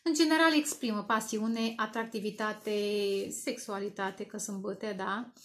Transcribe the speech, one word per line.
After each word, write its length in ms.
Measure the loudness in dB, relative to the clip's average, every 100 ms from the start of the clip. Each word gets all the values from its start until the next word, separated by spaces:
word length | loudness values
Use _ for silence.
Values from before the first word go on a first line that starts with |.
în 120 | 0
general 400 | 4 6 8 8 6
exprimă 460 | 2 -2 -2 -2
pasiune, 720 | 0 0 0 -2 0 0 0 0
atractivitate, 920 | -2 -2 -4 -4 -4 -2 -4 -2 -2 0 0 0 0 0 -2 -4
sexualitate, 800 | -6 -6 -6 -6 -6 -4 -4 -4
că 140 | -10 -8
sunt 180 | -6 -6
băte, 380 | -6 -6 -6 -4
da? 360 | -4 -4 -6 -14